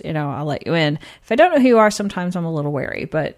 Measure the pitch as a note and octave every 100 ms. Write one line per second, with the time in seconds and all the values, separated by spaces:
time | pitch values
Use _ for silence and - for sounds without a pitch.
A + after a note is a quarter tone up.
0 | - D#3 D3 C3+ D3+ C#3+ - E3 D3+ D3+
1 | - - - A#3 F4+ D#4 B3+ A3+ G#3+ -
2 | G3+ F#3+ F3+ F3+ E3 D#3+ D3 C#3+ - -
3 | - D#3 C#3+